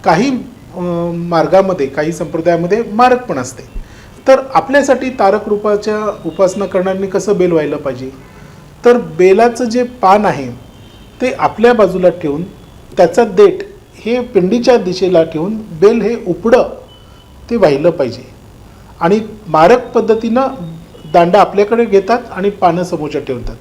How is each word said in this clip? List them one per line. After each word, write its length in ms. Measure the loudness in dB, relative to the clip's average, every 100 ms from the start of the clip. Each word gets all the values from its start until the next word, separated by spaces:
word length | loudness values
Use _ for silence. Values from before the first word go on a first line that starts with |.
काही, 260 | 2 2 0 -2 -8 -18 -18 -10
अं, 380 | -6 -4 -4 -6
मार्गामध्ये, 680 | -2 0 2 2 2 -2 -4
काही 260 | -2 -4
संप्रदायामध्ये 720 | -4 -6 -4 0 0 0 -2 -2
मारक 320 | 2 2 2 -2
पण 120 | -8
असते. 260 | -8 -14 -14 -12 -12 -20 -20 -8 2
तर 140 | 2 4
आपल्यासाठी 560 | -2 2 0 2 0 -2
तारक 400 | 0 0 0 -2
रूपाच्या 680 | -2 0 -2 -2 -4 -4 -6 -10
उपासना 400 | 0 0 0 -4
करणाऱ्यांनी 420 | -2 -2 -4 -4
कसं 300 | -4 -2 0
बेल 140 | 2
व्हायला 260 | 0 -2 -4
पाहिजे, 320 | -6 -8 -12 -16 -20 -20 -20 -20 -20 0 2
तर 120 | 2
बेलाचं 680 | 0 2 4 6 4 0 -4
जे 180 | -2
पान 420 | -4 0 2 4 2
आहे 260 | -4 -8 -14 -20 -20 -20 -20 -20 -6
ते 120 | -6 -2
आपल्या 340 | -4 2 2
बाजूला 360 | 4 2 4 0
ठेवून, 340 | 0 -6 -6 -8 -14 -20 -20 -14 0
त्याचा 260 | 2 2
देठ 300 | 0 6 4 4 -10 -16 _ -12 -4
हे 140 | -4
पिंडीच्या 580 | 0 0 2 0 2 2
दिशेला 460 | 2 -2 0 2
ठेवून 320 | 0 -2 -6 -6
बेल 460 | -10 2 2 2
हे 140 | -2 -4 -6
उपडं 360 | -4 2 2 2 -6 -18 -20 -20 -20 -20 -20 -6
ते 60 | 2
वाहिलं 340 | 2 4 0
पाहिजे 380 | 0 -4 -6 -16 -20 -20 -20 -20 -20 -20 -4
आणि 200 | 0 0 -2 -14 -4
मारक 440 | 2 2 2 -4
पद्धतीनं 500 | -4 0 -2 0 -2 -2 -6 -14 -16 -20 -20 0
दांडा 280 | 2 4 4
आपल्याकडे 440 | 2 2 0 0 2
घेतात 340 | 2 2 -2 -4
आणि 180 | -6 -6
पानं 340 | 0 0 0
समोरच्या 380 | -4 -6 -6 -6
ठेवतात. 340 | -6 -8 -8 -12